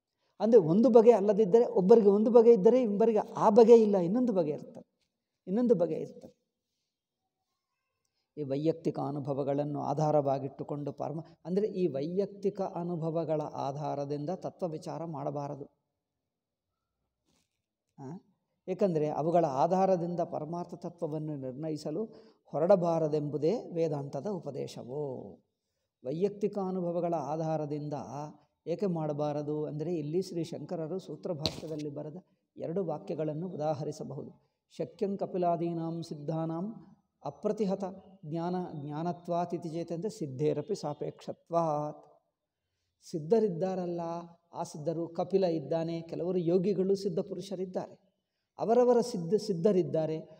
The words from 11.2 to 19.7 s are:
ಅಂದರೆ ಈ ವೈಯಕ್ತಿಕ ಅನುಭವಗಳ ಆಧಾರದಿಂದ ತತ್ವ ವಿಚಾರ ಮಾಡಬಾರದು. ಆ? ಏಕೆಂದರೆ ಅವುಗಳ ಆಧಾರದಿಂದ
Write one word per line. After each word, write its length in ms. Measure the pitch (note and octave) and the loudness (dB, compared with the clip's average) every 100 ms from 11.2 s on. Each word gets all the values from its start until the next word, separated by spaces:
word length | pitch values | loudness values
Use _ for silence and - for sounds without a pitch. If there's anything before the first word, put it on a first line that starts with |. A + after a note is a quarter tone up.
| D#3 - | -12 -14
ಅಂದರೆ 240 | D#3+ F#3 G#3 | -4 -2 -2
ಈ 100 | F#3+ F3+ | 0 -2
ವೈಯಕ್ತಿಕ 680 | C3+ D#3 F3+ G3+ G3+ G3 G3+ F#3+ E3+ | -2 -4 -2 -4 -2 -4 -2 -4 -4
ಅನುಭವಗಳ 680 | F3 F3 D#3+ D#3+ D#3+ D#3 D3 C3 | -4 -4 -2 -2 0 0 -2 -4
ಆಧಾರದಿಂದ 720 | C3+ C#3+ C#3+ C#3+ C#3+ C#3+ D3 F#3 | -4 -4 -6 -4 -4 -4 -6 -6
ತತ್ವ 300 | C#3 - F3 | -8 -6 -6
ವಿಚಾರ 320 | D#3 E3 C#3+ E3+ | -6 -8 -8 -8
ಮಾಡಬಾರದು. 580 | C#3+ D3 C#3+ C#3+ C#3 C#3 _ _ _ _ _ _ _ _ _ _ _ _ _ _ _ _ _ _ _ _ _ _ - | -6 -6 -6 -6 -10 -14 _ _ _ _ _ _ _ _ _ _ _ _ _ _ _ _ _ _ _ _ _ _ -18
ಆ? 80 | C3+ F3 _ _ _ _ - | -14 -16 _ _ _ _ -8
ಏಕೆಂದರೆ 400 | F#3 G3+ D#3+ D3+ | 0 2 2 0
ಅವುಗಳ 340 | C#3 D#3 F3 D#3+ C3 | -2 2 4 4 2
ಆಧಾರದಿಂದ 680 | E3 | 2